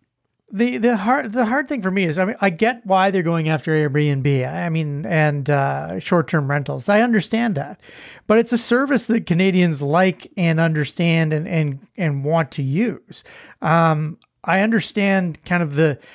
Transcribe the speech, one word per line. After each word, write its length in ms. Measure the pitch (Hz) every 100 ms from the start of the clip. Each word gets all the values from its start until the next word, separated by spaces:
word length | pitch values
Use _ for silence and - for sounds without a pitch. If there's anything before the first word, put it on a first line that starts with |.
| _ _ _ _ _
the, 260 | 202 240 247
the 180 | 233 226
hard, 360 | 202 277 247
the 120 | 226
hard 240 | 220 262 285
thing 140 | 285
for 80 | 185
me 140 | 190
is, 140 | 175 156
I 60 |
mean, 120 | 185 247
I 100 | 196
get 360 | 165 220 240 196
why 240 | 190 196
they're 140 | 190
going 240 | 165 170 156
after 240 | 156 -
Airbnb. 760 | 156 151 143 147 139 139 135 127
I 200 | 165 175
mean, 360 | 160 151 143
and, 460 | 160 156 151 147 139
uh, 480 | 143 139 139 156 185
short-term 500 | - 175 151 160 139
rentals. 400 | 143 139 139 123
I 120 | 208
understand 560 | 240 220 - 220 233 147
that, 240 | 139 - - - - - -
but 100 | 214
it's 140 | 233
a 60 | 240
service 500 | - 240 269 269 -
that 180 | 226 165
Canadians 560 | 170 190 185 175 143
like 480 | 143 165 190 180 - -
and 240 | 185 160
understand 720 | 165 156 143 - 170 165 156
and, 160 | 156 -
and, 360 | 160 151 139 - -
and 280 | 165 139
want 280 | 139 165 151
to 100 | -
use. 640 | 135 151 233 151 - - - - - -
Um, 580 | 160 165 165 156 156 - _ _
I 160 | - 180
understand 840 | 214 226 - 214 202 190 180 151
kind 200 | - 175
of 100 | 160
the, 240 | 143 160 139 -